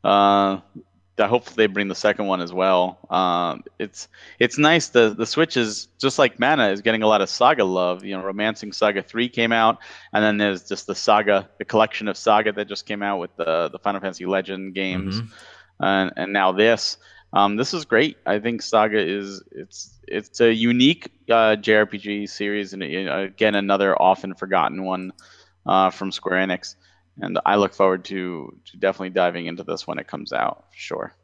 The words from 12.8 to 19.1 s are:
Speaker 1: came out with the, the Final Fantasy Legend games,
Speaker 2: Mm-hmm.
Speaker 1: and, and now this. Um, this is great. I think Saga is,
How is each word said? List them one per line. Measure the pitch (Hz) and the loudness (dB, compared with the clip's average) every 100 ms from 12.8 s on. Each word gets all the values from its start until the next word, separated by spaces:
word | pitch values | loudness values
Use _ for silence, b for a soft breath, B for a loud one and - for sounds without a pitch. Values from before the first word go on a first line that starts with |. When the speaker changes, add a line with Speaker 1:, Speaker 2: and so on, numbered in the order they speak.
| - | -10
Speaker 1:
came | 104 | -6
out | 101 101 | -4 -4
with | 87 - | -6 -6
the, | 82 82 82 | -2 0 -2
the | - | -4
Final | 101 98 | -6 -4
Fantasy | 95 90 90 | -8 -8 -4
Legend | 95 95 95 95 | -4 -4 -10 -8
games, | 92 95 92 95 101 | -6 -4 -4 -6 -8
Speaker 2:
Mm-hmm. | 113 - - - _ _ | -10 -16 -20 -20 _ _
Speaker 1:
and, | 98 98 95 - | 0 2 0 -4
and | 95 | -4
now | 101 95 | 0 0
this. | 92 110 113 - - b b b | 4 2 2 -2 -8 b b b
Um, | - 101 104 | 2 2 0
this | 120 | -4
is | 180 151 | -6 0
great. | 113 151 - - | 2 2 -2 -4
I | 104 | -2
think | 113 117 | -2 -6
Saga | - 113 107 107 | 0 2 2 2
is, | 87 | -2